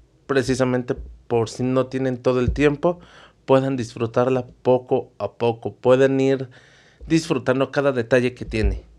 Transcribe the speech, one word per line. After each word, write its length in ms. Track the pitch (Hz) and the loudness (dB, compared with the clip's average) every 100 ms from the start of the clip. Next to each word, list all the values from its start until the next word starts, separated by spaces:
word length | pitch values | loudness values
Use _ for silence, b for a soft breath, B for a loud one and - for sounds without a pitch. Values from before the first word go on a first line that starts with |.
| _ _ - | _ _ -2
precisamente 680 | 135 123 123 127 127 123 131 - - - | 0 0 0 0 0 -4 -8 -8 -18 -2
por 200 | 117 113 | -2 -2
si 140 | - | -2
no 240 | 127 131 127 | -2 0 -2
tienen 320 | 131 131 123 | -2 -4 -2
todo 220 | 127 127 | 0 2
el 100 | 123 | 0
tiempo, 500 | - 147 147 175 175 B B B B - | 2 0 2 -2 -2 B B B B 2
puedan 300 | 135 135 135 | 4 4 -2
disfrutarla 720 | 117 117 117 127 123 127 120 - | -6 -6 -2 0 0 0 -4 -6
poco 500 | 127 127 123 131 - - | 2 2 2 -4 -4 -10
a 140 | 101 | -10
poco, 420 | - 117 113 107 | -2 -4 -2 -8
pueden 460 | - 123 127 135 135 | -2 2 4 4 2
ir 300 | 135 135 131 b b b b b - | 0 0 -4 b b b b b -2
disfrutando 640 | 160 160 135 117 131 135 | -2 0 -4 0 0 0
cada 220 | 147 139 | 0 0
detalle 420 | 127 117 127 123 | -2 0 0 0
que 100 | 123 | -6
tiene. 380 | - 110 104 - - | -8 -2 -2 -2 -10